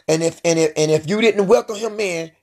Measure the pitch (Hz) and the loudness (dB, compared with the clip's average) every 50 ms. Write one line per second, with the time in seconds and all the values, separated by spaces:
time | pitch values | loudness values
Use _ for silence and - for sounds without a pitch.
0 | _ - 156 160 165 156 151 - - 170 165 165 160 156 - 165 156 156 156 156 | _ -2 0 0 0 -2 -4 -2 -2 0 2 2 2 0 2 0 0 2 2 0
1 | 156 147 202 214 233 220 208 202 202 180 226 240 233 - 220 202 226 226 208 214 | 0 -2 -2 2 2 2 2 2 2 4 2 2 2 -2 -8 -8 -8 -8 -6 -4
2 | 214 190 175 165 160 160 - _ | -4 -4 -4 -6 -8 -10 -14 _